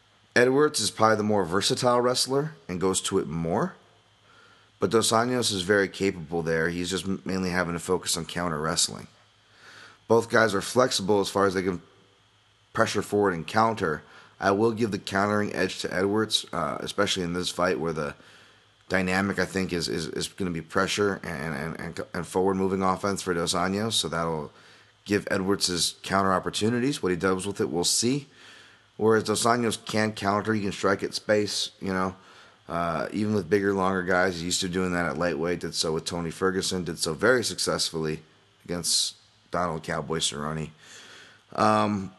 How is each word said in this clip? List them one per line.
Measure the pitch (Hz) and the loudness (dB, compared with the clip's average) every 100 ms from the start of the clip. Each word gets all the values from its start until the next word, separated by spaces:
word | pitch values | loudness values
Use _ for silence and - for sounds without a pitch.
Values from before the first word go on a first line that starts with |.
| _ _ _ 117 | _ _ _ 4
Edwards | 127 135 151 147 | 6 6 4 2
is | 104 | -4
probably | - 110 107 | 4 4 4
the | |
more | 107 104 | 2 2
versatile | 82 98 - 131 123 123 | 2 0 0 2 2 4
wrestler | 123 127 127 135 151 - - | 2 0 0 0 -2 -8 -10
and | 90 | -2
goes | 95 92 | 0 0
to | - 98 | 0 -2
it | - | -2
more, | 82 82 104 180 - _ _ _ _ _ - - - _ _ | -4 0 0 -2 -6 _ _ _ _ _ -20 -20 -20 _ _
but | 98 | 2
Dos | 113 101 | 2 4
Anjos | 113 120 127 107 | 2 2 0 0
is | 98 | -2
very | 90 104 95 | 2 2 2
capable | - 98 90 78 85 | 0 -2 -2 -6 -4
there. | 80 80 85 | -2 0 0
He's | 87 87 | -2 -4
just | 92 | -4
m-, | 95 95 | -4 -6
mainly | - 92 92 | -4 -4 -2
having | 90 85 | 0 -2
to | 85 | -4
focus | 92 87 - 87 | -2 -2 -2 -4
on | 80 | -4
counter | 87 87 76 | -4 -4 -2
wrestling. | 78 85 - 50 - _ _ _ _ - - - - - - | -2 0 -2 -4 -14 _ _ _ _ -20 -20 -20 -20 -18 2
Both | 113 113 | 2 4
guys | 117 110 | 4 4
are | 98 | 2
flexible | - 120 127 - 98 101 | 0 2 2 2 2 2
as | 92 | 2
far | 98 98 | 2 2
as | |
they | 92 | 2
can | 92 87 - _ _ _ _ _ _ _ _ | -2 -4 -10 _ _ _ _ _ _ _ _
pressure | 113 110 104 | 0 2 0
forward | - 104 98 | 0 2 2
and | 85 | 0
counter. | 78 107 113 104 87 76 - - - _ | 0 2 2 2 -2 -4 -8 -20 -20 _
I | 98 | 2
will | 98 117 | 4 2
give | 110 113 | 2 -2
the | 92 | -2
countering | - 98 104 104 104 | -2 0 2 2 0
edge | - 92 - | -2 -2 -2
to | - | -4
Edwards, | 90 101 107 107 - - | 0 2 2 0 -2 -2
uh, | 85 76 - | -4 -2 -4
especially | - - 98 95 | -4 -2 0 0
in | 85 | -2
this | 87 85 | -2 -4
fight | - 90 67 | 0 0 0
where | 82 | -2
the | 78 71 - - - - _ _ _ - | -4 -6 -8 -20 -20 -20 _ _ _ -2
dynamic, | 95 92 92 98 92 | 0 2 2 0 0
I | |
think, | 90 95 87 | -2 -2 -2
is, | 87 76 | -2 -2
is, | 78 76 | -4 -4
is | - 82 | -6 -6
gonna | - 90 | -4 -4
be | 82 | -4
pressure | 80 95 92 - 101 95 | -2 0 0 2 0 0
and, | 82 76 80 | -6 -6 -6
and, | 69 80 - | -6 -6 -8
and, | 82 80 - | -10 -10 -8
and | 92 80 | -8 -4
forward-moving | 95 95 95 95 95 | 0 2 2 0 2
offense | 95 90 101 95 | 0 0 -2 -2
for | 95 | -2
Dos | 85 85 | -2 0
Anjos, | 90 92 98 113 | 0 0 -2 -2
so | 107 82 | -2 -2
that'll | 82 82 78 71 - - - _ _ | -4 -4 -4 -8 -14 -20 -20 _ _
give | - 101 - | -2 -2 0
Edwards | 101 95 98 92 | -2 0 0 0
his | 85 - - | 0 -2 -4
counter | - 95 95 | -2 2 2
opportunities. | 92 87 - 107 120 131 - | 2 0 -2 0 2 0 0
What | 92 | -2
he | 90 | 0
does | 95 92 98 | 0 0 -2
with | 98 | -4
it, | 76 | -2
we'll | 82 | 0
see. | 87 - 117 139 139 - - - - - _ - | 0 2 2 0 -6 -18 -20 -20 -20 -20 _ 0
Whereas | 110 110 | 4 4
Dos | 101 104 | 4 2
Anjos | 117 120 113 - | 4 4 2 -2
can | - 107 107 | -2 0 0
counter, | 104 101 101 104 | 0 0 0 0
he | 110 | -2
can | 98 | -2
strike | - 98 98 | 0 0 0
at | - | -2
space, | - - 107 101 - - - | -6 0 2 2 -4 -6 -6
you | 95 | -4
know. | 92 92 95 - - - _ - | 0 -2 -4 -16 -20 -20 _ -8
Uh, | 85 85 78 57 | -4 -2 -2 -4
even | 101 107 | -2 0
with | 104 80 | 0 2
bigger, | 104 98 | 2 4
longer | 98 92 95 | 2 2 2
guys, | 90 90 95 | 2 2 2
he's | 85 | 0
used | 90 87 | -4 -2
to | 95 | -2
doing | 92 92 | 0 0
that | 87 82 | 0 -2
at | 71 | 0
lightweight, | 87 73 85 82 | -2 0 -2 -2
did | 82 | -4
so | - 85 | -4 -2
with | 80 | -2
Tony | - 87 82 | -4 -6 -6
Ferguson, | - 95 92 85 92 | -2 0 0 -2 -4
did | 87 80 | -4 -4
so | 82 | -4
very | 73 107 127 | 2 4 4
successfully | 101 87 87 82 - 82 78 78 - _ _ _ - | 0 -2 -2 -2 -2 -2 -4 -4 -10 _ _ _ -10
against | 87 80 - - - _ _ _ | -6 0 0 -2 -6 _ _ _
Donald | 87 87 80 | -2 -2 -4
Cowboy | 82 80 69 80 | -4 -6 -2 -2
Cerrone. | - 71 76 78 78 - - - - - - - _ - | -2 -4 -4 -4 -8 -12 -20 -20 -20 -20 -20 -20 _ 2
Um, | 107 107 107 101 98 | 4 4 2 -2 -6